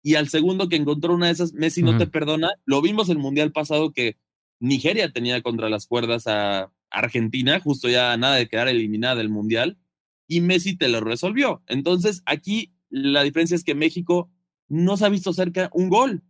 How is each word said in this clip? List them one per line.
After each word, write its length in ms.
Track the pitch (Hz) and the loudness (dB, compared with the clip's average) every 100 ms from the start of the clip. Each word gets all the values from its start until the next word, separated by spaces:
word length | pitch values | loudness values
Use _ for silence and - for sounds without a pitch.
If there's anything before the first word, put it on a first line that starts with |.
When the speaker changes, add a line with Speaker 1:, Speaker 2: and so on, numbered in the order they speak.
Speaker 1:
Y 120 | 147 151 | 2 2
al 120 | 147 | 2
segundo 400 | 160 170 185 180 | 2 2 0 -2
que 60 | 165 | 0
encontró 380 | 147 147 170 | 0 -2 0
una 120 | 175 170 | 2 2
de 60 | |
esas, 200 | 170 170 | 0 -2
Messi 280 | - 160 170 | -2 -2 2
no 80 | 127 | 2
Speaker 2:
Ujú. 60 | 113 | 4
Speaker 1:
te 60 | 87 | 2
perdona. 440 | 160 151 156 165 202 - | -2 -2 0 -2 -4 0
Lo 140 | 139 | 2
vimos 260 | 165 214 185 | 2 2 0
el 80 | 160 | 0
mundial 340 | 135 143 151 | 0 0 0
pasado 400 | 156 151 151 156 | -2 -2 0 0
que 260 | 135 120 - _ _ _ _ | -2 -4 -4 _ _ _ _
Nigeria 540 | 123 135 156 214 185 | 0 0 0 0 -2
tenía 300 | - 120 123 | -2 -2 -2
contra 260 | 120 117 110 | -2 -4 -2
las 160 | 107 - | -4 -2
cuerdas 400 | 120 117 117 113 | -2 0 -2 -2
a 440 | 104 101 98 95 _ _ | -2 0 -2 -6 _ _
Argentina, 720 | 104 117 120 113 131 127 170 | -4 -2 -2 -2 -2 0 0
justo 280 | 147 143 123 | 0 -2 2
ya 280 | 123 123 117 | 2 2 0
nada 200 | 131 131 | 2 2
de 120 | 117 | 0
quedar 180 | 113 127 | -2 0
eliminada 460 | 120 107 107 123 120 | 0 -2 -2 -2 -2
del 120 | 110 | -2
mundial, 500 | 107 110 113 139 208 _ _ _ _ _ | -4 -2 0 -2 -6 _ _ _ _ _
y 140 | 170 | 0
Messi 340 | 175 185 185 185 | 2 2 0 0
te 120 | 131 | 0
lo 120 | 117 | 0
resolvió. 640 | 110 127 185 220 269 156 _ | -2 -2 -2 0 0 -2 _
Entonces, 540 | 131 143 180 196 185 - | -4 0 2 0 -2 -4
aquí 460 | 143 - 214 - _ _ | -4 -2 -4 -4 _ _
la 340 | 135 139 143 | -2 0 2
diferencia 320 | 143 151 170 | 2 2 0
es 80 | 170 | 0
que 120 | 165 147 | -2 0
México 540 | 160 175 170 175 175 _ _ _ _ | 0 -2 0 0 0 _ _ _ _
no 280 | 151 180 202 | 0 2 2
se 80 | |
ha 40 | 208 | 2
visto 220 | 202 190 | 0 -2
cerca 360 | 180 180 180 185 | -2 -2 -2 -2
un 140 | 175 185 | 0 2
gol. 320 | 202 262 175 | 2 2 -2